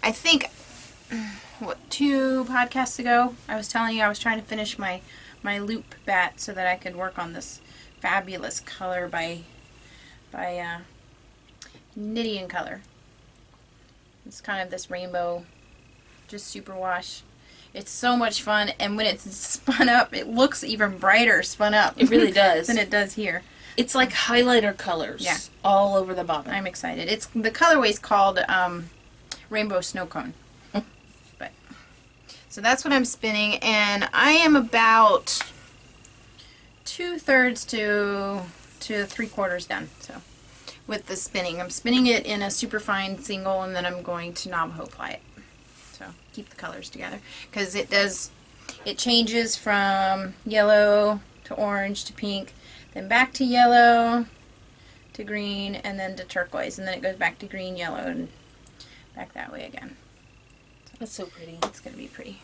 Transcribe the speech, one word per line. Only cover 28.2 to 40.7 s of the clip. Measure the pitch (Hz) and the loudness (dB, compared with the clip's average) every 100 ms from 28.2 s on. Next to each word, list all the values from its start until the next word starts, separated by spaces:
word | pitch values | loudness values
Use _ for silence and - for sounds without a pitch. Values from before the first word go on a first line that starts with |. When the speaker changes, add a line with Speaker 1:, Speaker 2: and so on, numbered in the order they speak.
| 196 190 - | 4 2 0
Speaker 1:
um, | 185 180 175 170 - - - - - - | 0 0 -4 -12 -18 -20 -20 -18 -18 -8
Rainbow | 214 214 190 | -4 -2 -2
Snow | 180 190 180 | -4 -6 -8
Cone. | 160 127 - - - - | -8 -10 -14 -20 -20 -6
Speaker 2:
Mm. | 208 - - _ - - - | -6 -6 -18 _ -20 -20 -16
Speaker 1:
But, | - - - - - - _ _ - - - | -16 -16 -20 -20 -20 -20 _ _ -20 -20 -18
so | - | -2
that's | 208 262 | 2 2
what | 311 | 2
I'm | 277 | 2
spinning, | 240 - 220 214 208 208 | 2 0 -2 0 0 0
and | - 214 208 202 - | 2 2 4 2 0
I | - 285 | 4 6
am | 311 330 294 | 6 8 6
about | 226 233 226 220 214 190 - - - - - - - - - - - - - - - _ | 6 4 6 8 8 6 2 -2 -4 -10 -20 -20 -20 -20 -20 -20 -20 -20 -20 -20 -20 _
two-thirds | - - 349 349 - 269 254 233 - | -12 -8 -6 -6 2 4 4 0 -4
to, | 226 208 208 202 202 196 196 180 - - - | -4 0 0 0 -2 -4 -6 -8 -14 -20 -14
to | - 214 202 | -8 -6 -6
three-quarters | - 220 - 190 180 - | -6 -8 -4 -4 -4 -6
done, | 214 156 - | -8 -10 -16
so, | - - - - - - - | -18 -18 -18 -20 -20 -20 -20